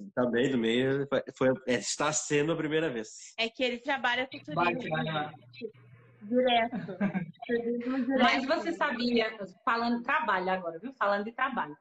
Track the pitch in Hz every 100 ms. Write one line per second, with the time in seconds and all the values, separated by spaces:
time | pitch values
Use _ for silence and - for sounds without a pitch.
0 | 98 127 120 117 135 127 113 120 131 139
1 | 139 131 - - 131 127 - 120 - -
2 | 151 151 - 147 151 156 151 156 160 117
3 | 107 - - - 226 - 254 240 294 269
4 | 247 240 269 294 - 226 175 170 165 156
5 | 160 151 151 - - - 226 - - -
6 | - - 208 247 254 233 233 214 202 180
7 | 202 185 - - - 233 233 240 247 269
8 | 240 262 247 285 269 330 339 - 294 233
9 | 240 233 220 220 190 - 247 233 240 240
10 | 233 311 311 190 185 185 170 165 269 -
11 | 202 202 208 240 262 202 151 151